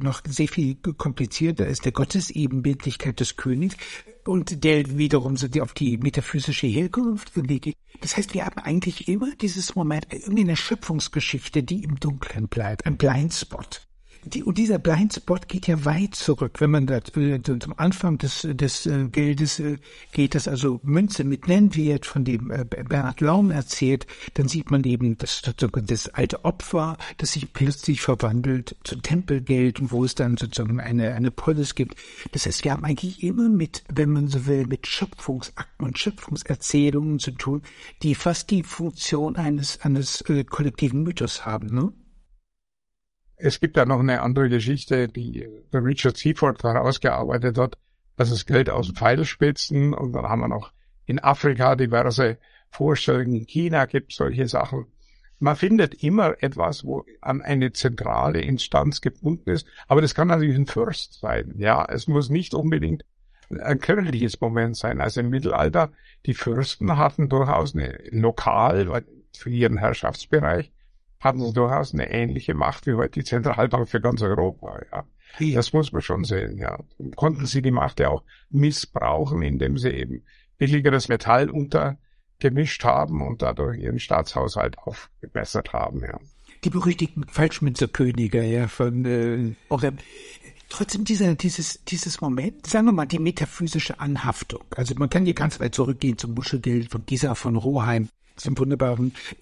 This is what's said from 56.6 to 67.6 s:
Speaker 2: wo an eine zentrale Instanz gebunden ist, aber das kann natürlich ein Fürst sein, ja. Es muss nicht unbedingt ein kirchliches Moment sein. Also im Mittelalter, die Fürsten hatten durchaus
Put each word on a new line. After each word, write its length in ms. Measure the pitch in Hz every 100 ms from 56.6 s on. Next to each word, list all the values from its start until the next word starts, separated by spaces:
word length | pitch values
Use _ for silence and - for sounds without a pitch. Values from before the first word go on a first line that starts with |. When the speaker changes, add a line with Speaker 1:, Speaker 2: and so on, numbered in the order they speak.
| 82 147
Speaker 2:
wo 200 | - 143 - -
an 200 | - 135
eine 300 | - 139 127
zentrale 720 | - 131 120 - - 147 156
Instanz 600 | 135 131 - 143 147 143
gebunden 500 | 139 - 151 165 -
ist, 180 | 90 - - -
aber 140 | 143
das 160 | 156 -
kann 100 | 170
natürlich 300 | 170 151 131
ein 100 | 139
Fürst 540 | - 226 - - -
sein, 340 | 107 113 - 98
ja. 280 | 104 - -
Es 200 | - -
muss 220 | 147 127
nicht 240 | 156 175
unbedingt 500 | - 156 160 160 156 - _ _ _ -
ein 280 | - - 135
kirchliches 640 | - 208 180 123 - -
Moment 360 | 117 117 117 117
sein. 240 | 113 127
Also 200 | 135 -
im 100 | 120
Mittelalter, 600 | 131 151 - 80 170 156 - - - -
die 80 |
Fürsten 640 | 123 - 117 135 - 101 151
hatten 300 | 147 - 143
durchaus 480 | 135 135 -